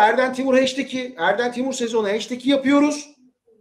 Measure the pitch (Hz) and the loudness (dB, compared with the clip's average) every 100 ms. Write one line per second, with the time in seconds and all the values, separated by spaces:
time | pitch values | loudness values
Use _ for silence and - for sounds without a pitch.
0 | 214 240 254 254 262 254 262 277 262 254 | 4 4 0 0 2 2 2 -2 -6 -6
1 | 247 - 175 196 240 240 262 - 233 226 | -8 -4 0 0 -2 -4 -6 -4 -4 -2
2 | 208 214 220 247 247 277 262 285 294 285 | -2 -2 -6 -6 0 0 4 2 2 -2
3 | - _ _ _ _ _ | -10 _ _ _ _ _